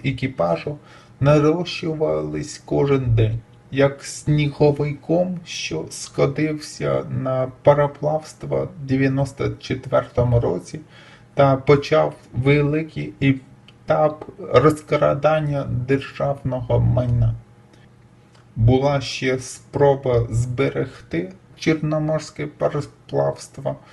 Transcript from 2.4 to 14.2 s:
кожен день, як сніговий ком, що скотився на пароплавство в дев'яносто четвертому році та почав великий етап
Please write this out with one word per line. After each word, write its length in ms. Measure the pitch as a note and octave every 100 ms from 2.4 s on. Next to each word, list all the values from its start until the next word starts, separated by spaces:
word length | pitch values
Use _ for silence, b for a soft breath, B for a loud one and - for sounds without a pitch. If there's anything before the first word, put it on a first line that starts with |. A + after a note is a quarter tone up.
| C#3+ - -
кожен 500 | C#3+ C#3 C3+ B2 A2+
день, 240 | G#2+ A#2 - - -
як 320 | C3+ C#3 -
сніговий 920 | - - - D3+ C#3+ - D3 C#3+ D3
ком, 460 | C3+ - E3+ F#3 F3 -
що 400 | - - D#3 -
скотився 1120 | - - - C#3 D3+ D#3 D3+ - - C#3+ C3 C3
на 420 | B2+ C3 C3 B2+ -
пароплавство 1040 | D3+ C#3+ C#3+ - D3 D#3 - - C#3+ C3+ C3+ E3
в 40 | C3+
дев'яносто 640 | C3 C3+ C3+ C#3 - A#2+
четвертому 880 | - - B2+ - C#3+ - - B2 A#2
році 400 | - - - D#3 - B B B B
та 220 | - C#3 C3+
почав 580 | C#3+ C#3+ - D#3 D3+ - -
великий 800 | B2 C3+ D3 C#3+ D#3 D#3+ C#3+ D3 -
етап 1040 | C#3 C3+ - - - - - D3+ D3+ -